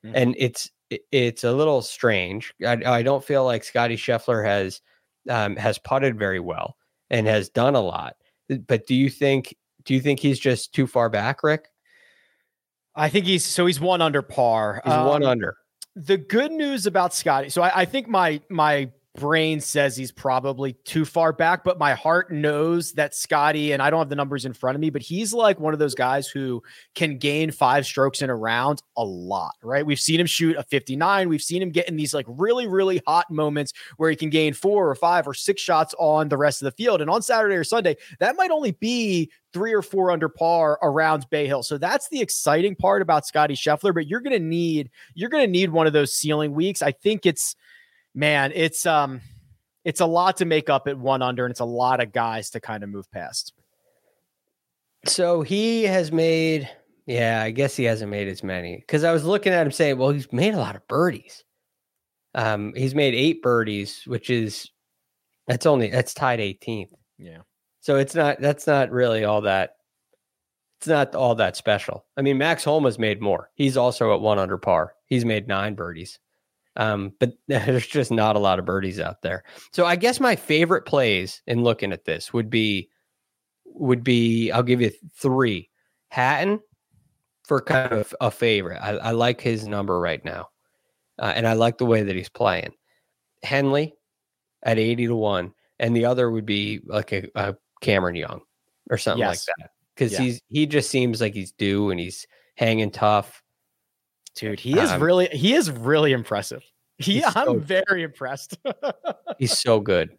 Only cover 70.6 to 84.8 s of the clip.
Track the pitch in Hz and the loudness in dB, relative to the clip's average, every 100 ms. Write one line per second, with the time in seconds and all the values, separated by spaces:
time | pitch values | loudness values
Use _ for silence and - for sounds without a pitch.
70.6 | _ _ 151 156 139 - 127 113 95 - | _ _ 0 2 2 2 2 2 0 0
71.6 | - 101 - - _ - 139 135 156 165 | 0 0 -2 -12 _ -2 0 2 0 0
72.6 | 151 156 139 107 110 101 104 92 - - | 0 2 2 0 -2 0 0 -2 -4 -2
73.6 | 139 131 123 - 113 92 107 104 95 95 | 0 2 0 2 2 2 2 2 0 -2
74.6 | - 87 78 _ _ 131 117 107 104 98 | 2 2 0 _ _ -2 0 -2 -2 -4
75.6 | 104 101 87 82 90 - _ _ _ _ | -4 -8 -10 -12 -16 -20 _ _ _ _
76.6 | _ - 110 101 98 - 123 - - 135 | _ -4 -2 -2 -6 -2 -2 -2 -4 -2
77.6 | 101 127 - 151 123 113 107 104 101 90 | 0 0 0 -4 0 2 2 4 2 2
78.6 | 90 95 95 95 82 - 87 92 - - | 0 -4 -4 -6 -8 -6 -8 -8 -12 -20
79.6 | - - 175 175 226 247 254 190 - 156 | -10 0 2 2 0 2 0 0 2 2
80.6 | 165 180 - 143 120 98 95 - - 120 | 4 2 2 2 4 2 -2 -10 -4 2
81.6 | 120 110 98 90 - 78 - 120 107 117 | 2 2 -2 -6 -4 -6 -2 -4 0 2
82.6 | 110 98 87 _ _ _ _ _ _ _ | 2 0 -4 _ _ _ _ _ _ _
83.6 | - - 139 123 120 120 117 113 113 113 | -20 -6 0 0 2 2 2 0 0 0
84.6 | 123 123 | 2 2